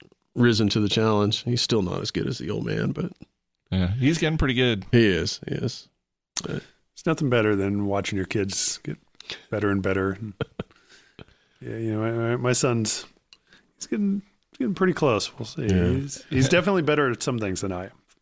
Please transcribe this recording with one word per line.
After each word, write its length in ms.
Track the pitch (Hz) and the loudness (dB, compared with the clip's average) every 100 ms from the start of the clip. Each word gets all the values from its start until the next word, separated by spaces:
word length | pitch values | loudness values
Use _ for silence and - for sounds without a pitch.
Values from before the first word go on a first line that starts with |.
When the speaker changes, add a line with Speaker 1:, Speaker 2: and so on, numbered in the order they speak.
| - _ _ - | -20 _ _ 2
Speaker 1:
risen 340 | 120 110 107 | 4 4 2
to 100 | 113 | 2
the 100 | 104 | 0
challenge. 540 | 113 110 104 104 107 | 2 2 2 2 0
He's 180 | 123 120 | -2 -2
still 200 | - 113 | 0 0
not 180 | 90 92 | 0 -2
as 80 | 101 | -4
good 140 | - - | -4 -4
as 120 | - | -4
the 100 | 76 | -6
old 160 | 107 - | -4 -4
man, 260 | - 110 | -2 -2
but 200 | - 180 - - _ _ _ _ | -2 -6 -8 -20 _ _ _ _
Speaker 2:
Yeah, 220 | 92 90 | 0 0
he's 260 | 113 131 165 | 2 0 2
getting 200 | 160 156 | 0 0
pretty 160 | 143 123 | 0 2
good. 300 | 127 104 - | 2 0 2
Speaker 1:
he 140 | 120 110 | 4 6
is, 320 | 85 78 - - | 4 0 -6 -6
he 80 | - | -4
is. 320 | 120 - - _ _ _ _ - | -4 -6 -16 _ _ _ _ -8
But 200 | - 151 - _ _ | -6 -8 -10 _ _
Speaker 3:
It's 120 | - - | -8 -4
nothing 240 | 156 143 | -2 2
better 260 | 120 107 101 | 2 4 2
than 300 | 98 101 101 | 0 0 0
watching 320 | 101 92 98 | -2 -2 -4
your 80 | 90 | -4
kids 540 | 110 98 - - - | -2 -4 -2 -4 -6
get 140 | - - _ _ - - - | -10 -12 _ _ -16 -16 -8
better 180 | 107 101 | -2 0
and 140 | 98 | 2
better. 340 | 95 95 95 95 | 2 0 0 -2
Speaker 1:
<laughs> 40 | 110 - - - - _ _ - _ - - _ _ _ | -8 -8 -10 -10 -16 _ _ -20 _ -20 -20 _ _ _
Speaker 3:
Yeah, 140 | 123 113 | -12 -6
you 140 | 113 | -4
know, 60 | 107 | -2
my, 120 | 110 | -2
my, 240 | 113 117 123 | -2 -2 0
my 160 | 123 | 0
son's, 520 | 123 135 117 107 - - _ _ - _ - _ _ | 2 2 0 -2 -4 -10 _ _ -20 _ -20 _ _
he's 100 | - | -6
getting, 380 | 226 202 202 - _ _ - | -2 0 -2 -6 _ _ -6
getting 160 | 247 | -4
pretty 200 | 180 185 | 2 0
close. 380 | - 147 104 - - | 2 2 2 0 -8
We'll 80 | 113 | -10
see. 220 | - 110 | -4 2
Speaker 1:
Yeah. 220 | 92 87 | 4 4
Speaker 3:
He's, 340 | 131 143 - - | 2 -2 -10 -4
he's 200 | 131 131 | 2 4
definitely 320 | 170 175 190 | 4 4 2
better 300 | 143 151 139 | 2 2 2
at 100 | 113 | 0
some 160 | - 123 | -2 -2
things 240 | 104 90 | -2 -2
than 100 | 98 | -4
I 140 | 90 98 | -6 -8
am. 60 | - _ _ | -14 _ _